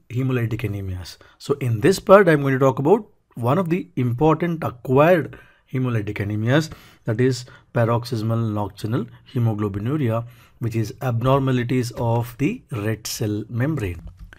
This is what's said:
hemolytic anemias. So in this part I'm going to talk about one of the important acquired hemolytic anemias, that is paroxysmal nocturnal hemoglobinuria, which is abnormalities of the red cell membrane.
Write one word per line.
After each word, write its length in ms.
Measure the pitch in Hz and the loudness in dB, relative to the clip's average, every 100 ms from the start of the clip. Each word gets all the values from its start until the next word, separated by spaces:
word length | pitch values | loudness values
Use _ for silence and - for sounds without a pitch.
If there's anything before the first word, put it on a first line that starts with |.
| _ | _
hemolytic 600 | 113 131 127 113 110 104 | -4 -2 0 -2 -2 -4
anemias. 460 | 101 95 92 87 - - _ | -6 -6 -8 -12 -18 -20 _
So 160 | - 147 | -4 -4
in 180 | 127 110 | -2 2
this 200 | 139 190 | 2 2
part 260 | - 190 185 | 6 8 8
I'm 140 | 156 | 4
going 180 | 139 131 | 2 2
to 0 | |
talk 200 | 135 120 | 2 2
about 280 | 139 220 214 _ _ - | 2 2 0 _ _ -4
one 220 | 117 160 | 0 0
of 120 | 170 | 0
the 180 | 180 - - | -2 -4 -4
important 680 | 123 120 156 156 175 165 | -2 2 2 4 0 -4
acquired 760 | 120 120 - 131 156 180 - - - _ _ | -6 -8 0 4 6 4 0 -10 -20 _ _
hemolytic 440 | 131 127 117 101 101 | -4 -2 -2 -4 -4
anemias, 540 | 101 104 113 143 160 - - _ - | -4 -2 2 2 0 -8 -20 _ -6
that 160 | 110 | 0
is 240 | 127 123 - - _ | 2 0 -6 -20 _
paroxysmal 640 | 123 113 117 120 113 110 117 | -2 0 0 -2 -4 -2 -2
nocturnal 680 | 113 104 101 - 107 120 233 - _ | -2 -2 -6 -8 -6 -4 -6 -12 _
hemoglobinuria, 920 | 127 117 104 107 98 110 156 120 113 117 - _ _ | -2 0 0 -2 -4 -4 -2 -2 -2 -6 -14 _ _
which 160 | 117 113 | -4 -4
is 180 | 107 - | -4 -6
abnormalities 880 | 127 117 131 139 135 127 120 127 120 | -4 -2 2 2 2 0 0 -2 -2
of 440 | - 120 117 117 - | -4 0 0 -2 -2
the 220 | 147 254 - | -4 -4 -8
red 340 | 110 104 110 - | -6 -4 -4 -6
cell 380 | - 110 104 120 | -6 -4 -4 -6
membrane. 540 | 117 135 151 98 82 - - - | -4 -2 -2 -4 -8 -12 -18 -20